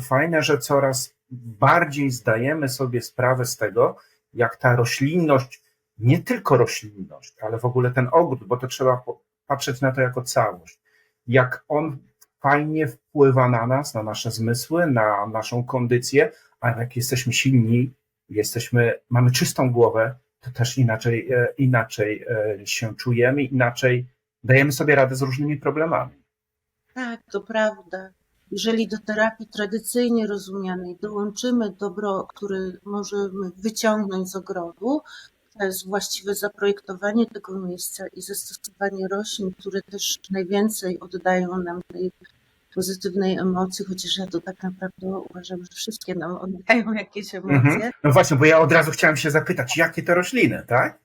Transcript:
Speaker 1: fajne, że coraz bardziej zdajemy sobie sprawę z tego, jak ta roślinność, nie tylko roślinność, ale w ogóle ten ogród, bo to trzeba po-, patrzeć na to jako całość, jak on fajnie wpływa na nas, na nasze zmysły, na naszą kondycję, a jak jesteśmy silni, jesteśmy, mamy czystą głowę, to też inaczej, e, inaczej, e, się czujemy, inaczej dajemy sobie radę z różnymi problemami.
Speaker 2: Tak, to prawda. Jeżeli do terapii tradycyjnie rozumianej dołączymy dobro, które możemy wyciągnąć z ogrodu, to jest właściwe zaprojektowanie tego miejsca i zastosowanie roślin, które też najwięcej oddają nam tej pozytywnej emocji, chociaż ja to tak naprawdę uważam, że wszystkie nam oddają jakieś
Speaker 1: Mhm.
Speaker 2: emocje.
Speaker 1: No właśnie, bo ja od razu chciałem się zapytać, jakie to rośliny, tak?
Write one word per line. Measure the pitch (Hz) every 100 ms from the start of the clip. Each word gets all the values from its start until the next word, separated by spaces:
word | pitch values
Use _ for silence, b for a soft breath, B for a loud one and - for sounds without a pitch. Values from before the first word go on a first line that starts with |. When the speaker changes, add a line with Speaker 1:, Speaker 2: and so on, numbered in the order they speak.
Speaker 1:
fajne, | - 131 165 156
że | 147 139
coraz | - 143 135 131 - _ _
bardziej | 123 117 104 135 170 160 139 139
zdajemy | 120 - 110 131 156 143
sobie | 127 127 120
sprawę | - - 123 127 123
z | -
tego, | 104 104 147 - b b _
jak | 113 117 -
ta | 127 120
roślinność, | 120 - 139 175 160 135 127 - _ _ _ -
nie | 113 170
tylko | - 247 - 139
roślinność, | 110 - 107 104 92 - - _
ale | 107 113
w | 123
ogóle | 123 123
ten | 127 123
ogród, | 165 165 127
bo | 98 120
to | 131
trzeba | - 131 123
po-, | - - _ _ -
patrzeć | 139 - 127
na | 135
to | 127
jako | 127 127
całość, | 123 131 107 90 - _ _ _ _ _ -
jak | 127 127 - -
on | 151 160 135 _ _ _ _
fajnie | 139 147 151 156 147
wpływa | - _ 151 139 131 123
na | 117 120
nas, | 131 147
na | 113
nasze | 107 104 117
zmysły, | 110 113 117 - 165 165
na | 120 107 101 107
naszą | 110 110 123
kondycję, | 123 127 120 123 123 135 156 B B B
a | 120
jak | 117 120 120
jesteśmy | - 127 120
silni, | - 135 131 110 120 127 - _ _ _
jesteśmy, | 104 104 117 - 120 117 - _
mamy | 123 123
czystą | 123 175 - 131
głowę, | 120 113 110 113 123 _ _
to | 127
też | - 120 -
inaczej, | 120 110 120 117 -
e, | 123 120 -
inaczej, | 131 123 110 - 104 107 -
e, | 110 107 98 98
się | - 113 107
czujemy, | 123 120 123 139
inaczej | 127 131 120 120 127 123 123 _ _ _
dajemy | 117 131 143
sobie | 139 151 139
radę | 127 131
z |
różnymi | 131 131 147 147
problemami. | 147 147 160 104 127 - _ _ _ _ _ _ _
Speaker 2:
Tak, | 254 247 233 _
to | 196
prawda. | 196 220 214 196 180 185 190 _ _ _ _
Jeżeli | 202 214 226 226
do | 214 -
terapii | 214 220 220 214
tradycyjnie | - 208 220 - 240 247 233 208
rozumianej | 202 190 196 190 180 180 175
dołączymy | 208 208 208 208 254 247 208 196
dobro, | 202 175 208 190 - -
które | 202 190 185 180 202
możemy | 202 190 202 196 190 185 185
wyciągnąć | 214 220 220 214 196 190 185
z | 190
ogrodu, | 180 185 170 - 226 302 B B B _ _ -
to | 196
jest | 185 185
właściwe | 196 - - 196 196
zaprojektowanie | 208 - 202 202 - 185 202 220 226
tego | 202 196 190
miejsca | 185 180 - - 190
i | -
zastosowanie | 185 196 - - - - 196 196 190
roślin, | 196 214 - 190 -
które | 196 190
też | - 202 - - -
najwięcej | 190 180 202 214 214 185 185
oddają | 185 185 185 185 180 185
nam | 175 175 -
tej | 175 185 - - _ _ _ _ 190
pozytywnej | 180 190 196 185 190 185
emocji, | 185 180 185 185 190
chociaż | 185 - 190
ja | 190
to | 170
tak | 190 185
naprawdę | 185 185 185 - 185 190 -
uważam, | 185 180 185
że | 180 -
wszystkie | - 214 - 180
nam | 160 180
oddają | 190 185 - 233 220
jakieś | 214 196 208 202 190
Speaker 1:
Mhm. | 190 143 135
Speaker 2:
emocje. | 160 233 -
Speaker 1:
No | 147
właśnie, | 131 180 139
bo | 156
ja | 160
od | 156
razu | 160 156
chciałem | 147 165 151
się | 156
zapytać, | 151 151 147 127 156
jakie | 165 165
to | 147 175
rośliny, | 180 254 151 101 -
tak? | 120 247 -